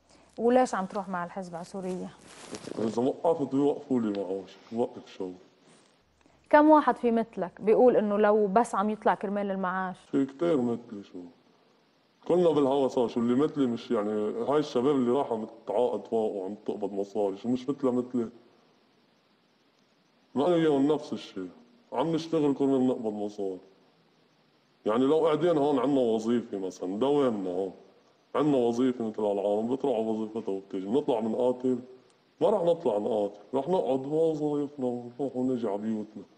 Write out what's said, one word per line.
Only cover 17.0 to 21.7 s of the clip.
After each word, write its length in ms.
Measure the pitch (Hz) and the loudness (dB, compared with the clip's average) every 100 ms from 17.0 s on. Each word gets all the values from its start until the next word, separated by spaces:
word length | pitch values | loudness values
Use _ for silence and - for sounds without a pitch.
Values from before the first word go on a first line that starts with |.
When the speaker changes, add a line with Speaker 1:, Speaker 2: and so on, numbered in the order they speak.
| 101 110 101 98 | -4 -2 -2 -2
Speaker 2:
شو 120 | 117 | -4
مش 200 | 127 - | -2 -2
مثلها 240 | 135 131 | 0 0
مثلي؟ 360 | 123 123 123 110 - - _ _ _ _ _ _ _ _ _ _ _ _ _ _ _ _ _ _ | 0 -2 -2 -4 -8 -20 _ _ _ _ _ _ _ _ _ _ _ _ _ _ _ _ _ _
ما 120 | 123 160 | -2 2
أنا 80 | |
وياهم 380 | 170 160 139 143 | 4 4 4 2
نفس 200 | 147 - | 0 -2
الشيء، 360 | 107 - 98 90 - - | -10 -10 -12 -12 -14 -20